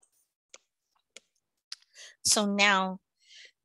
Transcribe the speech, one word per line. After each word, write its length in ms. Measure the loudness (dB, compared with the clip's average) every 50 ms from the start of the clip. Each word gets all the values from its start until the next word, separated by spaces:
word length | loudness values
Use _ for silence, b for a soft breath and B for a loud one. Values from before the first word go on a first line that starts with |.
| _ _ _ _ _ _ _ _ _ _ -20 -20 _ _ _ _ _ _ _ _ _ _ _ -20 _ _ _ _ _ _ _ _ _ _ -20 -20 B B B B B B B B _
So 220 | 0 0 2 0
now 540 | -2 0 2 2 4 4 2 0 -2 -6 -10 _ _ _ b b b b b b b b b _